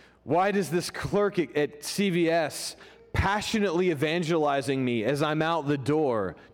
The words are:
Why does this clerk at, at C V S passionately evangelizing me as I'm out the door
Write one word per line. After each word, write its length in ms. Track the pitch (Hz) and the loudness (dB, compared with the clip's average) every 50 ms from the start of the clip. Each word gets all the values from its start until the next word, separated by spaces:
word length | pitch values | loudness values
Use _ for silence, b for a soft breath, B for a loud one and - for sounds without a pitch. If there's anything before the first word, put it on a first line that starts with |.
| B B B B | B B B B
Why 300 | B - 147 170 190 202 | B 0 0 2 2 2
does 180 | 196 202 185 131 | 2 0 -2 0
this 200 | 156 180 160 - | -2 -2 -2 -4
clerk 500 | - - - - 170 202 208 202 - 180 | -8 -8 -6 -2 0 2 2 2 0 -2
at, 160 | 156 - - | -2 0 0
at 280 | 147 147 131 - - - | -2 -2 -2 -4 -10 -12
C 240 | - - - 202 196 | -8 -2 0 0 2
V 220 | 165 175 170 160 | 2 2 2 2
S 460 | 165 170 156 127 - - - - - B B B B B B - - | 2 2 0 -2 -6 -8 -10 -10 -12 B B B B B B -4 -2
passionately 760 | - - 190 202 214 202 - - 220 202 196 160 175 185 180 | 0 0 2 0 0 -2 -2 0 0 0 0 2 2 2 2
evangelizing 920 | 165 135 151 151 160 175 175 147 170 160 151 143 139 139 131 139 135 135 | 2 0 0 0 0 0 0 0 0 2 2 2 2 0 0 0 0 0
me 220 | 131 123 120 113 101 | 0 0 0 0 0
as 180 | 120 147 139 | 0 0 2
I'm 200 | 156 151 151 156 | 0 0 2 0
out 260 | 156 160 170 165 143 139 | 2 2 0 0 0 0
the 80 | 147 | -2
door 580 | 143 120 123 147 156 156 131 117 107 95 90 80 B B B | 0 0 0 2 2 2 2 0 0 -2 -2 -6 B B B